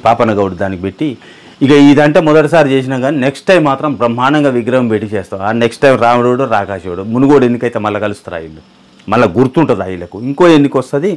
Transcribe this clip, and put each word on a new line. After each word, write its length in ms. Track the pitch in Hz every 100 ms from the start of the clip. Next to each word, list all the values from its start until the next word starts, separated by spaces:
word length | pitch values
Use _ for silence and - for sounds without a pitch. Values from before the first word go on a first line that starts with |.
| 113
పాపన్న 260 | 120 113 101
గౌడు 140 | 98 87
దానికి 200 | 98 95 95
పెట్టి, 220 | 95 151 113 - - - -
ఇక 80 | 131 143 143
ఇదంటే 280 | 143 151 151 151
మొదటిసారి 400 | 151 151 165 143
చేసినా 220 | 135 127 131 131
కానీ 100 | 151 127
నెక్స్ట్ 200 | 139 -
టైమ్ 180 | 180 147
మాత్రం 180 | 135 151 120
బ్రహ్మాండంగా 520 | 120 117 127 151 143 123
విగ్రహం 260 | 113 127 120
పెట్టి 140 | 110 107 104
చేస్తాం. 240 | 92 98 98
ఆ 40 | 113
నెక్స్ట్ 180 | 117 -
టైమ్ 140 | 139 127 117
రాముడోడు 380 | 120 123 123 135
రాకాశోడు. 480 | 110 98 95 92 87 101
మునుగోడు 320 | 117 139 143 123
ఎన్నికైతే 280 | 120 120 117 104
మళ్ళీ 140 | 104 104
కలుస్తారా 320 | 101 - 87
వీళ్ళు, 180 | 80 78 - _ _ _ -
మళ్ళీ 140 | 110 113 87
గుర్తుంటుందా 480 | 131 165 139 101 92
వీళ్ళకు? 260 | 90 87 95 123
ఇంకో 160 | 139 175 160
ఎన్నిక 180 | 139 135
వస్తుంది, 300 | 127 143 180